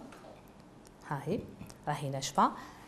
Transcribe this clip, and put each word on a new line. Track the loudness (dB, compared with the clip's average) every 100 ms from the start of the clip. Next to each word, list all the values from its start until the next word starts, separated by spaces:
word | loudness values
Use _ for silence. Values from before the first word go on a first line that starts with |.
| 0 -12 -14 -16 -16 -18 -18 -18 -18 -12 -4
هاهي، | -2 0 -2 -4 -10 -14 -4 0
راهي | 0 0
ناشفة. | 0 4 8 8 6 -8 -12